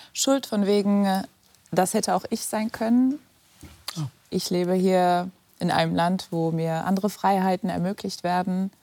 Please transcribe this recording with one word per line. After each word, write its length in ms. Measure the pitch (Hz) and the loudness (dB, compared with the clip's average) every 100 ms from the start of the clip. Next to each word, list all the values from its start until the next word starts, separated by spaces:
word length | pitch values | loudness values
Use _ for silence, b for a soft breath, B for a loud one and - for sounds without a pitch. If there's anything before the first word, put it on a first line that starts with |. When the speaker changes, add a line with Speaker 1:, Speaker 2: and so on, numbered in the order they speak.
| B | B
Speaker 1:
Schuld 340 | - - 277 - | -4 0 0 0
von 200 | 208 196 | 0 2
wegen, 380 | 202 202 202 | 2 2 2
äh, 180 | 196 190 - _ _ _ _ | 2 0 -4 _ _ _ _
das 240 | 165 180 | 0 2
hätte 220 | 220 202 185 | 2 0 0
auch 80 | - | -2
ich 120 | 226 | -6
sein 280 | - 214 220 | -4 -4 -4
können. 480 | - 226 240 262 294 - _ _ _ - - - 165 | -2 2 4 4 0 -8 _ _ _ -20 -20 -14 -8
Speaker 2:
Ah. 120 | 147 - - | -8 -10 -6
Speaker 1:
Ich 200 | 185 - | -6 -2
lebe 240 | 180 180 | -2 0
hier 560 | 185 190 185 180 175 180 - _ - | 2 4 4 4 2 -2 -10 _ -4
in 100 | 175 | -2
einem 240 | 170 165 | 2 2
Land, 320 | 175 170 185 - | 2 0 0 -4
wo 180 | 170 165 | -2 -2
mir 360 | 165 165 160 - | -2 -2 -2 -2
andere 220 | 190 202 | 0 -2
Freiheiten 600 | - 196 196 185 185 180 | -2 0 2 2 0 -2
ermöglicht 540 | 175 175 202 196 - | -4 -4 -4 -8 -6
werden. 480 | 175 180 185 185 190 - | -4 -2 -2 -2 -4 -8